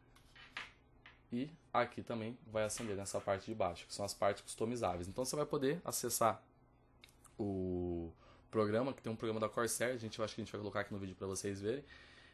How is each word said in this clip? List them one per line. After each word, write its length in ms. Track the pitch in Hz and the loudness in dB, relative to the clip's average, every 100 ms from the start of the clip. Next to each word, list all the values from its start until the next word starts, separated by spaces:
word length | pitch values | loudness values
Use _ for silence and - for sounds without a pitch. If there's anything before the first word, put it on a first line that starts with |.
| - - - - - - - - - - - - - | -20 -20 -20 -20 -12 -10 -10 -16 -20 -20 -20 -20 -6
e 160 | 120 151 165 - | -2 -2 -6 0
aqui 300 | 120 120 - | 2 2 -2
também 340 | 101 117 110 127 113 | -4 -2 -2 -6 -2
vai 160 | 107 | 2
acender 340 | 107 - 113 98 | 2 0 -2 -2
nessa 240 | 98 104 | -2 -2
parte 240 | 101 98 - | 2 0 0
de 80 | |
baixo, 320 | 113 92 85 - | 0 0 0 -8
que 80 | |
são 100 | - | -4
as 120 | 101 - | -4 4
partes 260 | 101 104 | 4 4
customizáveis. 680 | - - 117 120 101 87 90 | -4 -2 0 2 0 0 -2
Então 160 | 98 | -2
você 120 | 131 151 | -2 0
vai 100 | 147 | 0
poder 340 | - 131 170 - | 2 2 2 -2
acessar 560 | - 120 - 113 101 - - - - - - - - - - | -2 0 4 4 4 -6 -20 -20 -20 -20 -20 -20 -20 -18 -4
o 760 | 101 95 92 90 87 85 82 - - - - | -2 0 0 0 0 -2 -4 -10 -20 -20 -2
programa, 420 | 110 104 110 135 | 2 4 4 2
que 100 | 120 | -2
tem 100 | 117 | -4
um 20 | 113 | -2
programa 240 | 113 110 | 0 0
da 80 | 107 | 0
Corsair, 460 | - 113 - 120 | 2 0 2 2
a 40 | 127 | 0
gente, 200 | 110 - | -4 -2
eu 80 | 107 | -2
acho 80 | |
que 80 | - | -2
a 20 | |
gente 80 | 104 | -6
vai 80 | 104 | -4
colocar 200 | 104 101 | -2 -2
aqui 120 | 101 | -2
no 80 | 101 | -4
vídeo 160 | 98 92 | -6 -4
pra 120 | 95 | -4
vocês 340 | 95 101 98 | -2 -2 0
verem. 240 | 101 135 - - - - - | 0 -2 -4 -18 -20 -20 -20